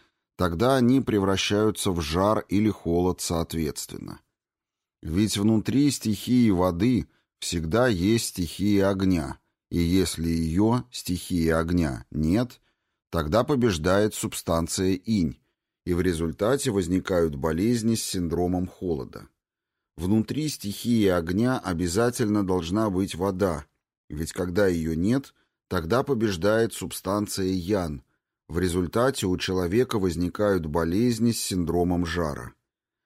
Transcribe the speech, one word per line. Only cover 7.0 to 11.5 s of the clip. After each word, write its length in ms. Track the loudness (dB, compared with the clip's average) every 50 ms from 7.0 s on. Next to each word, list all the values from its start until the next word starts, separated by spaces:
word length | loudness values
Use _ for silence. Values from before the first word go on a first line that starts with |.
| -2 _ _ _ _ _ _ _
всегда 480 | -8 -6 -4 -4 -2 0 2 2 2
есть 380 | 2 2 2 2 2 2 2 0
стихия 680 | -4 -4 -4 -6 -6 -4 -2 0 2 4 4 4 2
огня, 480 | 2 2 2 2 2 2 0 -4 -10 -14 _ _ _ _ _ -4
и 80 | -2 0
если 500 | 2 4 4 2 2 2 -2 -4 -2 -2
ее, 540 | 0 0 0 0 2 2 2 2 2 0 -4 _
стихии 560 | -14 -12 -6 -6 -6 -6 -4 -4 -2 0 2
огня, 580 | 2